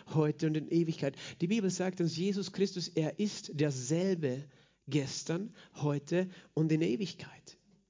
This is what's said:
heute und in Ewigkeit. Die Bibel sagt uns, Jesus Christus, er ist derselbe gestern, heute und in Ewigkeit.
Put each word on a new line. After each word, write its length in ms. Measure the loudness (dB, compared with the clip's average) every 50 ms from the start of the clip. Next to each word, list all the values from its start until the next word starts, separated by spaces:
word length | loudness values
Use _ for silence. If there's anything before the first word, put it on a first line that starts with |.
| -14 -2 2
heute 320 | 4 4 4 2 2 0
und 100 | 0 2
in 120 | 0 0 2
Ewigkeit. 480 | 2 2 2 2 0 -2 -2 -2 -4 -4 -10 -16 -6 -4
Die 80 | 0 2
Bibel 220 | 2 2 2 2
sagt 300 | 0 0 -2 -2 0 0
uns, 160 | 0 0 0
Jesus 360 | 0 0 0 0 0 -2 -4 0
Christus, 360 | 0 0 0 0 -4 -6 -2
er 300 | 0 0 0 0 0 0
ist 400 | -2 -2 -2 -6 -10 -8 -2 0
derselbe 880 | 2 2 2 -2 -2 0 0 2 2 2 2 0 0 0 -2 -2 -6 -10 -16 -20 -20 _ _ _ _
gestern, 680 | -2 0 0 0 0 -4 -6 -4 -2 -2 -2 -2 -6 -10 -16 -20 -20 _
heute 540 | -2 0 0 0 0 -2 0 0 0 0 0 -4 -12 -20 -6 _
und 180 | 0 2 4 4
in 100 | 2 2
Ewigkeit. 760 | 2 0 0 -2 -4 -6 -10 -14 -16 -16 -20 -20 -20 -20 -20 _ _ _ _ _ _